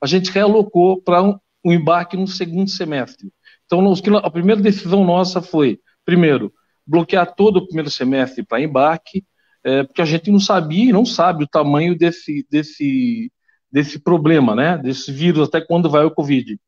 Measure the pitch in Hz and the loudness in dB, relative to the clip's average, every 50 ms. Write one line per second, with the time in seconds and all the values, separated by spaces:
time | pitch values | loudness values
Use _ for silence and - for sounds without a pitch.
0 | 139 135 165 185 185 185 - 196 208 202 214 220 202 208 - 175 175 185 190 185 | -4 -2 0 -2 -2 -2 -2 0 2 2 2 2 0 0 2 2 2 2 2 0
1 | - 180 175 175 190 202 202 196 _ _ _ _ - 175 170 170 151 160 170 175 | 0 0 2 2 2 2 0 -2 _ _ _ _ 0 2 2 2 2 2 0 0
2 | 175 170 - 180 190 190 - - 180 170 165 185 196 196 - - 180 156 151 135 | -2 -4 -6 -6 -6 -6 -6 -8 -8 -6 -4 -4 -4 -4 -4 -8 -6 -6 -6 -6
3 | 117 - - _ 101 - - _ _ _ _ _ _ _ 175 180 190 202 180 180 | -6 -8 -12 _ -20 -20 -20 _ _ _ _ _ _ _ 0 2 2 2 2 0
4 | - 208 208 208 - 170 151 170 170 196 220 208 196 214 196 - - 170 190 202 | 0 0 0 0 0 -2 -4 0 0 2 2 2 2 0 0 0 -2 0 0 2
5 | 190 175 175 180 185 185 185 185 175 - - 156 143 123 101 - _ _ _ _ | 2 2 2 0 0 -2 -4 -6 -8 -2 0 0 0 0 0 -4 _ _ _ _
6 | _ 185 175 175 170 151 139 123 107 98 - _ _ _ _ _ _ 143 156 170 | _ 0 2 4 4 4 2 0 -2 -6 -10 _ _ _ _ _ _ -2 0 0
7 | 165 - 196 185 175 175 - - 202 220 196 180 185 - 156 160 151 147 - - | 0 2 0 0 0 -2 0 2 2 2 2 2 -2 -2 -6 -8 -6 -6 -6 -4
8 | 131 127 135 135 131 131 - 120 104 - 113 120 151 156 139 131 139 151 160 160 | -2 -2 0 0 -2 -4 -6 -12 -8 -6 -4 -4 -4 -2 0 0 2 2 0 -2
9 | - - - 190 - _ _ _ _ _ _ _ - 131 135 139 139 - _ - | -8 -10 -10 -10 -10 _ _ _ _ _ _ _ -4 -2 -2 -2 -2 -4 _ -4
10 | 170 147 160 165 - 214 202 196 196 - 202 180 165 151 156 190 240 254 190 185 | -2 -2 -2 -2 0 2 2 2 2 2 0 0 -2 -2 -2 0 2 4 4 2
11 | 254 - - - 170 185 175 151 147 - - 156 147 143 143 147 165 175 180 156 | 2 0 0 0 0 0 0 -2 -4 -2 -2 -2 0 2 0 0 0 0 0 0
12 | 170 170 170 - - - 147 143 135 - 147 151 151 151 - - 147 139 135 131 | 0 0 0 -4 -10 -10 -8 -8 -6 -4 -4 -4 -4 -4 -8 -6 -4 -2 -2 0
13 | 127 120 117 113 113 127 - _ _ _ _ _ _ _ 131 143 147 143 - 147 | -2 -2 -2 -4 -8 -12 -14 _ _ _ _ _ _ _ -2 -2 -2 -2 -8 -6
14 | - 175 175 165 147 156 165 151 131 117 104 117 139 165 180 151 131 127 131 - | -2 0 0 2 2 2 4 4 2 2 2 0 0 0 -2 -2 -4 -6 -6 -6
15 | - - 135 135 165 175 156 156 147 - - 160 160 - 170 175 175 151 147 147 | -10 -12 -6 0 0 0 2 2 0 0 0 -4 -2 0 0 0 0 2 2 2
16 | 151 160 151 - 151 143 143 127 117 113 104 - _ | 2 2 0 -2 -2 0 0 0 0 -4 -12 -14 _